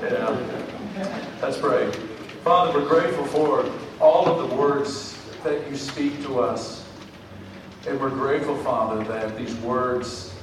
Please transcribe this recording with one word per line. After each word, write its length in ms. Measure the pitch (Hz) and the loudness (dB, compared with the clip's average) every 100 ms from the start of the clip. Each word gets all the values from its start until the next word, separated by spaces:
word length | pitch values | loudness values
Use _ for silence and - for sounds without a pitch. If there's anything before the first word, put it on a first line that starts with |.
Yeah. 260 | - - - - - - - - 202 190 190 - - - | 0 0 0 -2 -4 -6 -8 -10 -10 -6 -6 -6 -10 -4
Let's 160 | 180 175 | -4 0
pray. 340 | - - - - - - - - | 2 2 0 -4 -8 -12 -12 -4
Father, 360 | - 175 - 143 | 4 6 6 2
we're 80 | 143 | 4
grateful 380 | 165 - 147 143 | 4 4 0 0
for 400 | 151 151 139 - - - - | 2 4 4 2 -4 -10 8
all 280 | 156 165 170 | 8 10 6
of 200 | 165 - | 4 0
the 80 | - | 2
words 640 | 143 143 - - - - - - | 4 4 0 -4 -8 -12 -14 -6
that 240 | 156 147 143 | -2 -2 -2
you 80 | 135 | -6
speak 460 | - - 143 - | -6 -2 -2 -2
to 180 | 143 127 | -4 0
us. 460 | 120 113 - - - - - - - - - - - - - | 2 0 -6 -10 -14 -16 -16 -18 -18 -16 -16 -16 -16 -10 -6
And 120 | 139 | -2
we're 120 | 135 | -2
grateful, 440 | 135 139 147 147 139 | 0 0 2 0 -2
Father, 460 | 135 123 107 107 107 | 0 0 0 -2 -4
that 300 | 113 110 110 | -4 -4 -6
these 200 | 113 117 | -6 -6
words 800 | 117 127 127 123 120 - - - | -2 0 0 -2 -4 -10 -12 -14